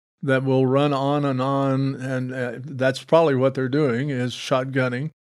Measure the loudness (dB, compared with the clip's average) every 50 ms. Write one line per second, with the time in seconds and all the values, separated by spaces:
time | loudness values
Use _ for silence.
0 | _ _ _ -8 -2 0 0 2 2 2 2 2 4 4 2 2 2 2 0 0
1 | 0 0 0 0 0 0 0 -2 -2 0 0 0 0 0 0 0 0 -2 -4 -4
2 | -6 -6 -4 -4 -4 -6 -6 -6 -6 -6 -6 -10 -12 -10 -4 0 0 0 0 -2
3 | -2 4 4 6 6 6 4 4 2 2 0 0 -4 -2 0 0 2 2 0 0
4 | -2 -2 -2 -2 -4 -4 -6 -6 -4 -2 -2 0 0 -2 -2 0 0 0 -2 -4
5 | -6 -8 -10 _